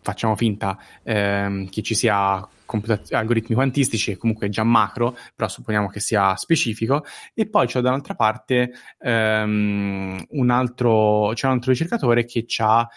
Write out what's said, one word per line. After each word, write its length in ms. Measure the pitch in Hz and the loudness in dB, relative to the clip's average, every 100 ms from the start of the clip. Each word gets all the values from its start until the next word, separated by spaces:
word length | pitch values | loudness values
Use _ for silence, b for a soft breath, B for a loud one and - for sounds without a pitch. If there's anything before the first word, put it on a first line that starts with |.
facciamo 340 | - - 113 107 | -6 -2 -2 0
finta, 420 | 117 101 98 95 B B | 0 0 -4 -6 B B
ehm, 640 | - 107 101 101 101 98 95 | -4 0 0 0 0 -4 -6
che 140 | - | -6
ci 140 | - 110 | -4 0
sia 500 | 113 101 98 95 - _ | 2 2 2 0 -4 _
computa-, 360 | - 110 104 107 - | -6 -6 -2 -4 -2
algoritmi 440 | 131 113 117 110 113 | -4 0 0 0 0
quantistici, 560 | 135 143 131 110 - | 0 0 -2 -2 -4
che 60 | 95 | -2
comunque 280 | 117 110 104 | -2 -2 -2
è 40 | |
già 120 | 104 | 0
macro, 540 | 113 117 101 - 120 123 B | 2 2 2 0 -2 -4 B
però 140 | _ 107 | _ -6
supponiamo 400 | - 120 107 101 | -6 -4 -2 -2
che 100 | 104 | -4
sia 380 | - 107 98 95 | -2 2 2 0
specifico, 680 | - 165 - 107 113 143 - B B | -2 0 0 -2 0 0 -2 B B
e 120 | - 220 | -4 0
poi 200 | 208 127 | 2 0
c'ho 140 | 127 | 0
da 80 | 123 | 0
un'altra 260 | 131 139 | 0 -4
parte, 580 | - 110 107 - 123 123 123 B - | 0 0 0 0 0 0 -4 B -10
ehm, 1300 | - 113 110 107 107 107 104 101 98 98 95 95 - | -2 0 2 2 0 0 0 0 -2 -4 -6 -8 -8
un 200 | 147 123 | -2 2
altro, 840 | 123 127 - 120 110 107 107 104 | 2 0 0 2 4 4 2 0
c'è 120 | 117 135 | 0 0
un 80 | |
altro 160 | 127 123 | 0 0
ricercatore 520 | 127 165 240 127 117 | 0 0 -2 2 2
che 200 | 120 120 113 | 2 -4 -4
c'ha, 420 | - 110 113 117 | -2 2 2 2